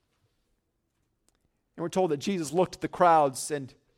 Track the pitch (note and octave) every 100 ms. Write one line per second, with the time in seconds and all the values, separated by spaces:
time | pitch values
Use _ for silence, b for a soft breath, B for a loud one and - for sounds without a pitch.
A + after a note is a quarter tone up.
0 | _ _ _ _ _ _ _ _ _ _
1 | _ _ _ _ _ _ _ - E3 F#3+
2 | F3+ C#3+ G3 F#3+ D3 E3 F3+ - D#3 -
3 | F3 D#3+ C#3 B2 - D3 C3 - _